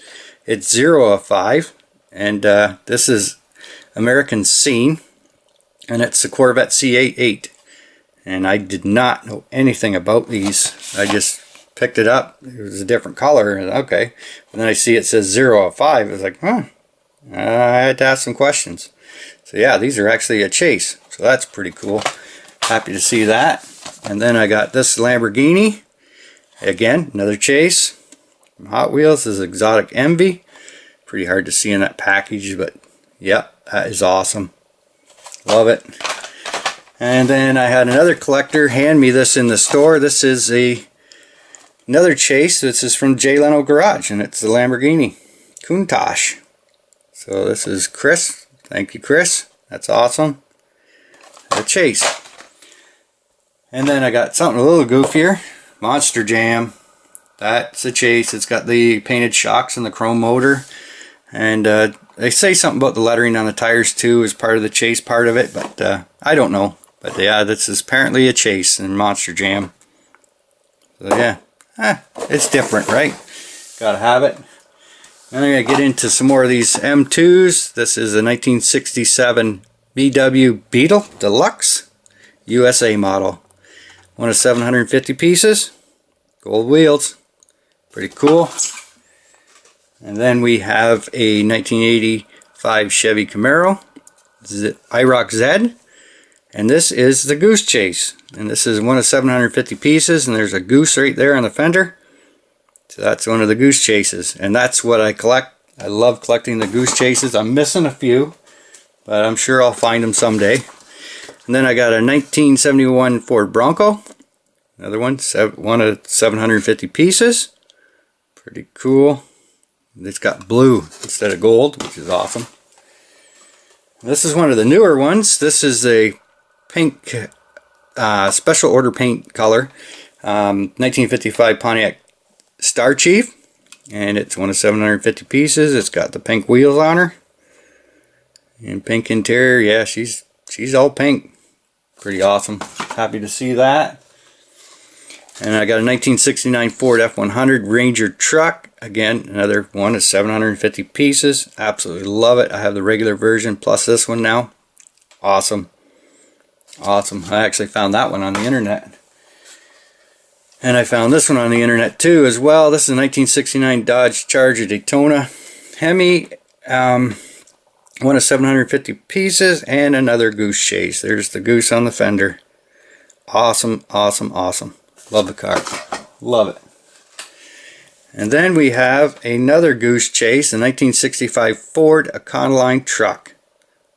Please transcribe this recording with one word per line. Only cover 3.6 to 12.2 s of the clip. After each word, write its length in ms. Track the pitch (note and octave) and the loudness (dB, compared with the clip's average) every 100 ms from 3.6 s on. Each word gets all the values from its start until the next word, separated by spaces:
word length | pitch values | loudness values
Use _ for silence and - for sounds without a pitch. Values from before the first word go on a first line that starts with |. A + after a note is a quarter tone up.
| - - - G#2+ | -20 -20 -16 -4
American 480 | A#2 C3+ C#3 A2 | 0 2 0 -2
Scene. 580 | G2 - D3 A#2 C3 D#3+ - _ _ _ _ _ _ _ - | 0 0 0 2 0 -2 -8 _ _ _ _ _ _ _ -8
And 120 | A#2 | -4
it's 200 | A#2 - | -2 -2
the 80 | - | -4
Corvette 420 | - B2+ A#2+ - | 2 2 2 0
C 240 | - C3+ B2 | 0 0 2
eight 200 | C3 - | 0 0
eight. 340 | B2 G2+ - _ _ _ _ _ _ _ F#2 | -2 -2 -10 _ _ _ _ _ _ _ -10
And 220 | F#2 F#2+ | -4 -2
I 100 | G#2+ | -2
did 280 | F#2+ F#2 G2 | -4 -8 -2
not 400 | A2 B2 - A2 | 0 0 -2 -8
know 180 | G#2 - | -16 -8
anything 440 | C3 C3 - A2+ F#2 | -2 0 0 -2 -2
about 340 | F#2 A#2 - | 0 0 -2
these. 680 | A2 G2 F#2+ - - - G2 | -4 -4 -2 -4 -8 -12 -4
I 80 | G2+ | -2
just 360 | G2+ - - - - _ - | -2 -4 -6 -14 -20 _ -6
picked 220 | B2 - | -2 0
it 100 | A2 | 2
up. 300 | B2+ | 2